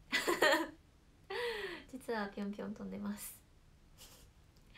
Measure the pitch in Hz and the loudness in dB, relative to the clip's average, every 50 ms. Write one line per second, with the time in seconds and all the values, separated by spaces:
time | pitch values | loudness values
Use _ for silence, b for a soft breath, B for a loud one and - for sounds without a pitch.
0 | - - - - - - 339 - - 294 294 311 311 - - - - - - - | -8 -2 0 0 2 2 4 8 8 8 8 6 4 0 -6 -16 -20 -20 -20 -20
1 | - - - - - - 392 466 480 480 440 415 392 359 349 - - - 269 254 | -20 -20 -20 -20 -10 -6 -4 -2 -2 -2 -2 -2 -4 -6 -6 -8 -10 -12 -12 -10
2 | - - 233 214 202 196 - 214 202 202 208 - 196 202 214 - 202 190 190 202 | -6 -2 -2 -2 -2 -2 -2 -4 -4 -2 -2 -4 -4 -6 -6 -6 -6 -6 -6 -4
3 | 202 202 208 208 - - - - - - - - - - - - - - - - | -2 -2 -4 -4 -6 -12 -12 -14 -20 -20 -20 -20 -20 -20 -20 -20 -20 -20 -20 -20
4 | - - - - - - - - - - - - - - B | -20 -20 -18 -20 -20 -20 -20 -20 -20 -20 -20 -20 -20 -20 B